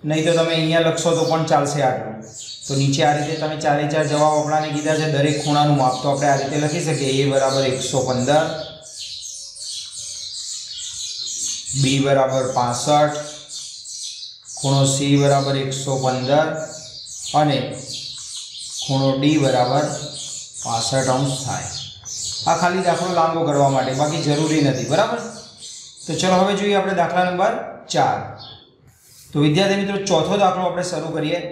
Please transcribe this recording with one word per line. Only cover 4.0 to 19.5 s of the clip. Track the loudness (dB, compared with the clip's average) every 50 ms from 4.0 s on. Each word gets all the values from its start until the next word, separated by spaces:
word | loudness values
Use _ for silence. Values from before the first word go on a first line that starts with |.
| 2
જવાબ | 2 2 4 4 4 4 4
આપણાને | 2 2 2 0 0 0
કીધા | -2 -2 0 2 2
છે. | 2 2 0
દરેક | 2 2 2 2 2 0 0
ખૂણાનું | 2 4 4 6 6 4 4
માપ | 4 2 2 0
તો | 0 0
આપણે | 0 2 4 2
આ | 4
રીતે | 2 2 -2 -2
લખી | 0 0 0 0 -2 -2
શકીએ. | -2 -2 0 0 0 2 2
એ | 2 4
બરાબર | 4 4 2 2 2 2 2
એકસો | 0 0 -2 -4 -2 0 0
પંદર, | 0 2 0 0 2 4 4 2 2 2 -4 -6 -8 -12 -14 -18 -20 -18 -16 -14 -14 -14 -12 -14 -14 -14 -14 -14 -16 -16 -16 -14 -14 -12 -12 -12 -12 -12 -14 -12 -12 -12 -12 -12 -12 -12 -10 -10 -10 -10 -10 -10 -12 -12 -12 -10 -10 -10 -10 -10 -10 -10 -8 -8 -8 -8 -6 -6 -6 -6 -6 -6 -8 -6 0 2
B | 2 2 2 2
બરાબર | 2 2 4 2 2 2 0 0 -2 0 0
પાસઠ, | 0 0 0 -2 -2 0 2 4 4 4 4 0 -4 -8 -10 -12 -16 -16 -14 -14 -14 -14 -14 -16 -16 -16 -14 -14 -12 -12 -12 -12 -14 -16 -16 -18 -20 _ -16 -14 -4
ખૂણો | 0 2 4 4 4 4 2
સી | 0 2 4 4
બરાબર | 4 6 6 4 4 2 0 -2
એકસો | -2 -2 -4 -4 -6 -4 -2 -2 0 0
પંદર | 0 0 0 0 2 4 4 4 2 -2 -6 -8 -10 -12 -16 -16 -16 -16 -16 -16 -16 -14 -12 -10 -2 2
અને | 2 2 4 2 0 -2 -4 -8 -10 -12 -12 -12 -12 -12 -12 -14 -14 -14 -12 -12 -12 -14 -14 -14 -14 -14 -12 -10 -10 -4
ખૂણો | -2 0 2 2 2 2 2
ડી | 2 2 4 4
બરાબર | 4 4